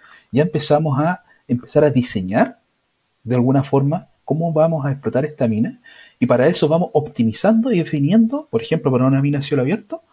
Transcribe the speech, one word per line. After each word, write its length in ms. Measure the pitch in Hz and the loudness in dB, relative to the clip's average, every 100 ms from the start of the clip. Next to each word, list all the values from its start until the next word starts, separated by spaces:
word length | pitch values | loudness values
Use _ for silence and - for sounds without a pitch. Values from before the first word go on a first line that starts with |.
| _ - _ | _ -20 _
ya 140 | 123 | -2
empezamos 560 | 165 147 - 147 156 135 | 0 -2 0 0 2 0
a, 240 | 160 185 - _ - | 0 -2 -10 _ -6
empezar 340 | 123 - 147 | -6 -2 2
a 80 | 147 | 2
diseñar 680 | 123 120 107 92 110 - - _ _ _ _ _ _ | 2 -2 -4 -4 0 -2 -4 _ _ _ _ _ _
de 100 | 113 | -4
alguna 300 | 123 123 135 | 0 2 2
forma 420 | 135 139 139 165 - _ | 0 0 0 -4 -8 _
cómo 280 | - 151 165 | -6 -4 -2
vamos 340 | 156 165 160 143 | 2 0 0 -4
a 60 | |
explotar 320 | 139 143 127 | -4 -4 -4
esta 240 | 151 - 120 | -4 -2 -2
mina, 320 | 107 156 - - - - _ | 0 -2 -4 -18 -20 -20 _
y 60 | 120 | 0
para 200 | 123 139 | 2 2
eso 220 | 175 151 | 2 0
vamos 220 | 165 175 | 0 0
optimizando 800 | 147 143 - 113 - 196 226 254 | -2 -4 -2 -2 0 2 2 2
y 60 | 180 | 0
definiendo, 680 | 156 151 139 220 226 277 - | 0 0 2 4 2 0 -4
por 120 | 113 | -6
ejemplo, 300 | - 156 143 | -2 -2 0
para 140 | 127 131 | 2 2
una 140 | 135 | 2
mina 200 | 143 143 | 0 -2
a 20 | |
cielo 200 | 143 143 | -2 -2
abierto, 400 | 127 208 - 330 - | 0 -4 -6 -16 -16